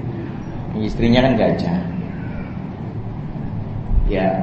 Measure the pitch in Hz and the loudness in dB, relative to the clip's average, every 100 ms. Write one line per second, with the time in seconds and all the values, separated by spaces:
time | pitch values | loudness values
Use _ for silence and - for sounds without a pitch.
0 | - - - - - - - 107 107 - | -6 -6 -8 -8 -8 -8 -6 -4 -2 2
1 | 117 123 127 113 90 85 87 85 - - | 6 6 6 4 4 2 0 0 -2 -4
2 | - - - - - - - - - - | -6 -6 -6 -6 -8 -8 -8 -8 -8 -6
3 | - - - - - - - - - - | -6 -6 -8 -6 -6 -6 -6 -6 2 4
4 | - 95 95 92 | 6 4 4 2